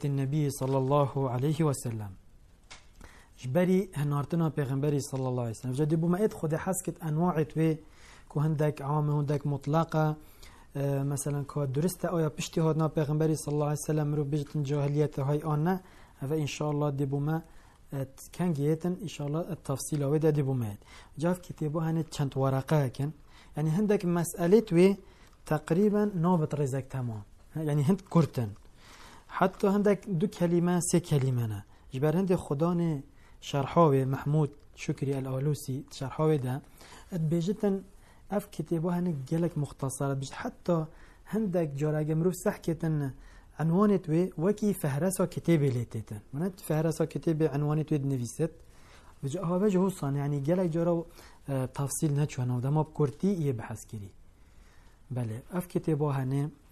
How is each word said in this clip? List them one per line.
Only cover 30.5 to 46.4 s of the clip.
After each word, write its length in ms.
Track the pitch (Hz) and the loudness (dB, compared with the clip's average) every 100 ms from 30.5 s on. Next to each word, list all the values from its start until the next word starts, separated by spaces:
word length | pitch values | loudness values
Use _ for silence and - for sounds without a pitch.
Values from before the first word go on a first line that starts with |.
| 175 175 180 | 4 4 2
سه 200 | 165 170 | 2 0
کلمه 460 | - 143 131 123 117 | 2 0 2 0 -2
نه. 180 | 101 - - - | -6 -10 -20 -12
جبر 240 | 131 151 160 | -2 0 2
هند 180 | 196 | 2
خدان 680 | 180 - 139 165 175 170 147 139 - - - | 0 0 0 0 2 0 -2 -6 -18 -20 -18
شرحاوه 640 | - 143 131 170 165 135 | -6 -4 2 4 6 6
محمود 460 | 131 135 - 156 147 - - | 2 -2 0 2 2 -2 -20
شکری 400 | - - 147 135 | -8 -6 -4 -2
الالوسی 720 | 139 131 131 143 143 - 131 170 | -2 -2 -2 -2 -2 -4 -8 -8
شرحاوه 460 | - 131 - 156 156 | -10 -6 0 2 2
ده. 240 | 123 131 - - - - - | 0 -4 -8 -20 -20 -20 -8
ات 80 | 185 | -4
بیجتن 640 | 156 170 170 208 208 196 190 - - - - | 0 0 0 0 0 0 -4 -18 -20 -20 -6
اف 200 | 202 202 | -6 -4
کتیبو 400 | - 151 170 170 | -8 -4 -2 0
هنه 220 | 175 180 147 131 | 0 0 -4 -2
گلک 280 | 165 170 151 | 0 0 -2
مختصره 560 | 143 - 135 - 139 | -4 -4 -6 -2 -2
بیجت. 180 | 139 131 | -2 -6
حتی 520 | - 247 - - 170 156 - - - | -8 -10 -6 0 0 -2 -10 -20 -20
هندک 460 | - 202 220 175 165 139 | -4 -2 0 0 0 0
جارگه 380 | 151 151 151 | 0 0 0
مروف 200 | 160 180 | 2 0
سح 220 | 180 208 190 | 0 -2 -2
کتن 580 | - 165 165 156 139 - - - - - | -2 -2 0 0 -2 -6 -16 -20 -14 -2
عنوانت 500 | 156 170 208 196 - | 2 4 4 4 2
وی 240 | 160 185 - | 0 0 0
وکی 340 | 175 202 208 | 0 2 0
فهرسا 540 | 190 151 139 175 185 175 | 0 0 0 0 0 0
کتیبی 420 | - - 165 139 | 0 2 4 4
لیتیتن. 500 | 123 117 117 - 98 - | 0 -2 -6 -8 -12 -8
منت 280 | 135 | -4